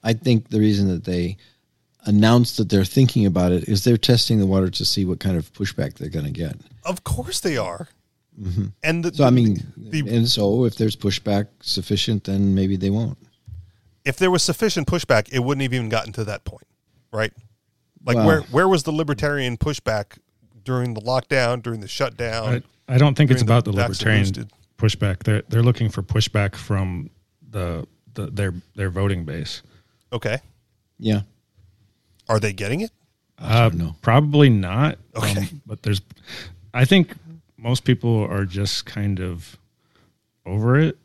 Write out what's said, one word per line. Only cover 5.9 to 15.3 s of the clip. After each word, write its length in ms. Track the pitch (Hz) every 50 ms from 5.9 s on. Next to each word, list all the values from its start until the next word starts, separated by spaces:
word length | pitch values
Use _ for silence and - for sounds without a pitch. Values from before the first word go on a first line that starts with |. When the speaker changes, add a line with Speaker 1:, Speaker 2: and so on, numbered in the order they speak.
| -
Speaker 1:
they're 140 | - 71 76
gonna 200 | 78 80 73 71
get. 260 | 65 - 85 76 67 - - _ - - -
Speaker 2:
Of 180 | - 185 - -
course 360 | - - - 254 349 370 -
they 160 | - 185 147
are. 320 | 120 101 90 87 85 170 - _ _ _ _ _ _ _ _ _ -
Speaker 1:
Mm-hmm. 260 | 101 92 87 104 98 98 - _ -
Speaker 2:
And 200 | 156 165 170 165
the, 80 | 175 -
Speaker 1:
So, 120 | 147 143
I 60 | 123
mean, 360 | 123 123 117 107 98 82 - - -
Speaker 2:
the 240 | - - 110 127 156 143 104
Speaker 1:
and 200 | 117 117 113 120
so 360 | - 110 101 98 107 123 127
if 120 | 113 -
there's 180 | - 110 110 -
pushback 540 | - - 98 90 - - 107 101 101 101 - _ _
sufficient, 640 | - - - 98 90 - 104 98 - - 110 98 -
then 300 | - 98 98 101 98 95
maybe 220 | 95 95 95 98
they 120 | 92 95 98
won't. 280 | 98 110 117 131 135 - _ _ _ _ _ - - - - - _ _ _ _ _ _ -
Speaker 2:
If 120 | 139 -
there 140 | - 185 185
was 140 | 185 165 -
sufficient 420 | - 156 - 226 208 - 175 139
pushback, 420 | - 175 170 - - 131 107 104 -